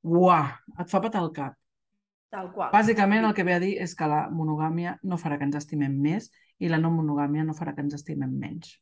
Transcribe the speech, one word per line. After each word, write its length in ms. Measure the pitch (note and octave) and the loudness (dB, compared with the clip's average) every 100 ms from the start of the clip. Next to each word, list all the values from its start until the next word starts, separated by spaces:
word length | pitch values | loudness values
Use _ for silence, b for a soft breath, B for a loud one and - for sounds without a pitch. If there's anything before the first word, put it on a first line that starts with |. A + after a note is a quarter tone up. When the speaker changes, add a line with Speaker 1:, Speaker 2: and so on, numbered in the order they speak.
Speaker 1:
uah, 580 | E3 E3+ F3+ E3+ C#3 - - - | 2 6 6 6 2 -6 -20 -12
et 120 | F3 | -2
fa 100 | G3 | 0
petar 220 | A3 G#3+ | 0 -2
el 80 | E3 | -4
cap. 220 | D#3+ C3+ - _ _ _ _ _ _ _ | -4 -8 -10 _ _ _ _ _ _ _
Speaker 2:
Tal 180 | G3+ F#3 | -12 -12
qual. 180 | F#3+ D#3+ | -6 2
Speaker 1:
Bàsicament 520 | G3+ A3 G#3+ G3 G#3+ | 4 4 4 4 4
el 100 | A3 | 2
que 100 | G#3 | 2
ve 100 | F#3 | 2
a 60 | F3 | 2
dir 140 | F#3 G3+ | 0 -2
és 140 | F3 | -6
que 140 | - D#3 | -4 0
la 180 | D3+ - | 0 0
monogàmia 720 | E3 D#3 D3+ D#3 E3 F3 F#3 | -4 -2 -2 -2 -2 -4 -6
no 160 | F#3+ F3 | -4 -4
farà 180 | D#3+ C#3+ | -2 -2
que 60 | |
ens 120 | C#3+ C#3+ | -2 -4
estimem 380 | C#3+ D#3 C#3 C#3 | -4 -4 -2 0
més 300 | C#3+ F#3 A3+ b b b | 0 -2 -6 b b b
i 80 | F3 | -2
la 100 | D#3+ | 2
no 120 | E3 | 2
monogàmia 540 | E3 D#3 D3 C#3+ D3+ | 0 0 0 0 0
no 100 | D#3 | -2
farà 200 | D#3 D#3+ | -4 -8
que 100 | C#3+ | -4
ens 100 | C#3+ | -6
estimem 380 | C#3+ - C#3+ C3+ | -6 -8 -6 -4
menys. 420 | C3+ B2+ E3 - - | -4 -6 -10 -14 -20